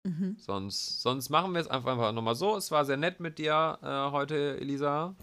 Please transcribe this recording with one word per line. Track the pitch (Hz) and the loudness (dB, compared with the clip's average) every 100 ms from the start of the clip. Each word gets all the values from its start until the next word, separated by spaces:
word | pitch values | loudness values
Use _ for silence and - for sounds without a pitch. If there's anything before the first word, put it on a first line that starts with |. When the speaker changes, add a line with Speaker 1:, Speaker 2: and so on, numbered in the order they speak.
Speaker 1:
Mhm. | 190 160 190 214 | -6 -2 -2 -4
Speaker 2:
Sonst, | - 98 98 - - - | -4 -4 -4 -4 -4 -2
sonst | 120 135 131 | 0 0 2
machen | 151 185 | 2 2
wir | 175 | 0
es | 160 | 0
einfach, | 131 123 | -2 0
einfach | 127 113 | 2 2
nochmal | 113 113 | 2 0
so. | 117 190 208 | 2 2 0
Es | - | 2
war | 151 | 2
sehr | 143 139 | 2 2
nett | 165 180 | 0 -2
mit | 170 156 | -6 -2
dir, | 151 156 160 - | 2 4 2 0
äh, | 143 139 139 | -4 -2 0
heute, | 143 139 151 143 135 | 0 0 0 0 -2
Elisa. | 139 139 143 147 175 190 | -4 0 0 0 -2 -4